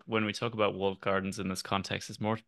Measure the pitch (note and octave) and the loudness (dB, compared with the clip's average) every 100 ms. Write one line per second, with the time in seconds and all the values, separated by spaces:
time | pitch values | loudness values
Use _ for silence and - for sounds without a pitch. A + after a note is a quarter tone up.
0 | - A2+ G#2+ G#2 A#2 G#2 G2+ F#2+ G2 F#2+ | 0 2 2 0 -2 2 2 2 0 0
1 | G2+ G2 F#2+ G2 F#2+ F#2 - G2 F#2 G2 | 2 2 0 -2 -4 -4 -2 -2 0 -4
2 | - G#2+ G#2 A2 | -6 -4 -2 -2